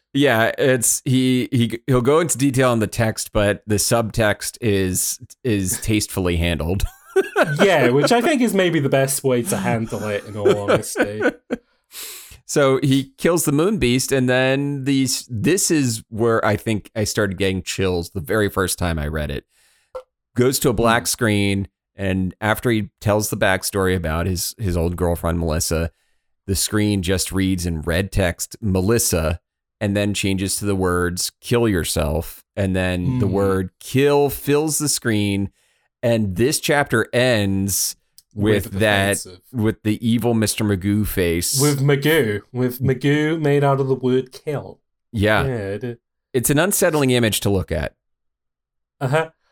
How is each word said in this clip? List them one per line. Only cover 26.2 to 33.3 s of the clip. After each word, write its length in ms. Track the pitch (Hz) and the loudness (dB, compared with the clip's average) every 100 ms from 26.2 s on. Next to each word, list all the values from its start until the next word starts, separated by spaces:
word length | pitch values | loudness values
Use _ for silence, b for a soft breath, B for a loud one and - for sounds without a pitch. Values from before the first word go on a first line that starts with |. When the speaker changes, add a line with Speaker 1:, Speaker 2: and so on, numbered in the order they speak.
| _ _ - | _ _ -6
Speaker 1:
the 80 | 92 | -4
screen 460 | - 107 104 101 | -2 0 0 0
just 300 | 87 92 - | 0 -2 -2
reads 340 | 92 95 92 87 | 0 0 0 -2
in 140 | 80 | -4
red 300 | 82 82 101 | -2 -2 -2
text, 460 | - 90 - - - | 0 -2 -2 -10 -8
"Melissa," 800 | 107 92 92 117 - 85 80 85 - _ _ _ | -2 0 2 2 0 0 -2 -4 -8 _ _ _
and 160 | 104 101 | -2 0
then 180 | 104 | -2
changes 440 | 98 101 95 95 - | -2 -2 -2 -2 -4
to 80 | 104 | -2
the 100 | 95 | 0
words, 560 | 92 87 87 90 - - | 0 0 -2 -2 -6 -10
"Kill 300 | - 120 117 | -2 2 2
yourself," 720 | 90 76 - 73 78 - - _ - | 2 0 -2 -2 -2 -6 -14 _ -4
and 180 | 98 92 | -2 0
then 440 | 92 90 90 127 | 0 -2 -2 0
the 80 | |
Speaker 2:
Hmm. 60 | 98 | 0